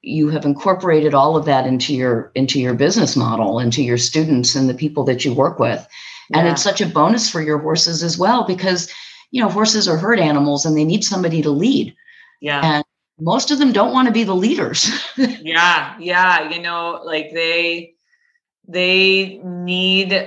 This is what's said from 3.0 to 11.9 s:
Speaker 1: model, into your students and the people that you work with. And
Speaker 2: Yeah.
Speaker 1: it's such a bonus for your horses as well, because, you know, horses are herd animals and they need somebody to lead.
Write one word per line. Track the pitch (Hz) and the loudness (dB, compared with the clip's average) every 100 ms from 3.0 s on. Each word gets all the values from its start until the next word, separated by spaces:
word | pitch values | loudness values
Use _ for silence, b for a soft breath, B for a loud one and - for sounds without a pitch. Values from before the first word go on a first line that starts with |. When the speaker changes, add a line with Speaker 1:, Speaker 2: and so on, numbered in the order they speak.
| 254 139 | 0 0
Speaker 1:
model, | 120 113 104 113 | 0 0 0 0
into | 120 117 | 0 0
your | 123 120 | 0 0
students | - 156 160 131 120 143 | 0 0 2 2 2 2
and | 131 | 0
the | |
people | 123 151 151 | 0 -4 -2
that | 131 123 147 | 0 0 0
you | |
work | 123 147 165 | 2 0 2
with. | 120 104 - B B B B | -2 -2 -8 B B B B
And | 156 170 | 2 2
Speaker 2:
Yeah. | |
Speaker 1:
it's | 165 | 2
such | 196 190 | 0 0
a | 185 | 0
bonus | 151 160 233 - | 2 2 2 0
for | 170 | -2
your | 151 151 | -2 -2
horses | 156 160 175 165 | 0 0 0 -2
as | 170 165 | -4 0
well, | 190 247 190 | 0 0 0
because, | 185 190 180 - B B B B | -2 -2 -2 -4 B B B B
you | 247 | -2
know, | 214 | -2
horses | 185 220 220 180 | 0 0 0 0
are | 160 | 0
herd | 196 226 | 0 2
animals | 160 147 147 143 160 | 2 2 2 0 0
and | 151 | 0
they | 151 | 2
need | 208 | 0
somebody | - 190 170 160 | -2 -2 -2 0
to | 151 | 0
lead. | 143 220 277 - | 0 2 0 -2